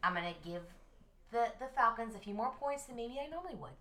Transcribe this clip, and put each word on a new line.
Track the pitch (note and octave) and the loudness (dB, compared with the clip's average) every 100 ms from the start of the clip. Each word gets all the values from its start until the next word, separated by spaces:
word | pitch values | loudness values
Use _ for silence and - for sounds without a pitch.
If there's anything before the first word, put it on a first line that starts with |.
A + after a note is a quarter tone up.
I'm | F3 | 4
gonna | F3+ F3 E3 | 2 0 -4
give | E3+ F3 E3+ - - - - - - | -6 -8 -8 -16 -20 -20 -20 -20 -4
the, | A#3 A#3 - | 2 2 2
the | C4 | -4
Falcons | C4+ A#3 A#3 A3+ | 6 6 6 -4
a | G#3+ | -6
few | G#3 | -6
more | G#3 B3 B3 | 0 0 0
points | C#4 C#4+ | -2 -2
than | - | -4
maybe | A#3+ A#3 C4 | -6 -4 -2
I | C#4+ | -4
normally | E4 F4+ A#3 | -4 -6 -8
would. | - - | -10 -14